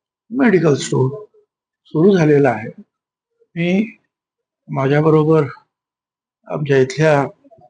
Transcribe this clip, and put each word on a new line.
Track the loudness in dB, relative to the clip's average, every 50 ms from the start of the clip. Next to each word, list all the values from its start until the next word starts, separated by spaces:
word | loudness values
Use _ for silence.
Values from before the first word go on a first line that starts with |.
| _ _ _ _ _ -10
मेडिकल | -4 -2 0 2 2 2 2 0 0
स्टोअर | -2 -4 -4 -4 -2 -2 -4 -4 -10 -16 -20 _ _ _ _ _ _ _ _ _ _ _
सुरू | _ -2 2 2 4 4 4
झालेलं | 2 2 4 4 2 2
आहे. | 0 -4 -8 -12 -16 -18 -20 _ _ _ _ _ _ _ _ _ _ _ _ _ -8
मी, | -6 -4 -2 -2 -2 -2 -4 -10 _ _ _ _ _ _ _ _ _ _ _ _ _ _ -8
माझ्याबरोबर | -6 -4 -2 0 0 0 2 2 2 2 2 2 2 0 0 -2 -8 -14 _ _ _ _ _ _ _ _ _ _ _ _ _ _ _ _ _
आमच्या | -12 -10 -6 -2 0 2 2
इथल्या, | 0 0 0 0 2 2 2 2 0 -4 -8 _ _ _ -20 _ _